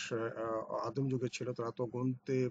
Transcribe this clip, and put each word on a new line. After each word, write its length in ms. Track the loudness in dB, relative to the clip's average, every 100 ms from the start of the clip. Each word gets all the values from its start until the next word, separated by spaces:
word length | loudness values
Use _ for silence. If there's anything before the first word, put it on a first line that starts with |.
| -2
আহ, 760 | 0 0 -2 -2 -2 -2 -2 -2
আদিম 180 | 0 2
যুগে 180 | 2 0 -2
ছিল, 120 | -4
তারা 180 | -2 -4
তো 120 | -2 -2
গুনতে 640 | 0 0 0 0 2 2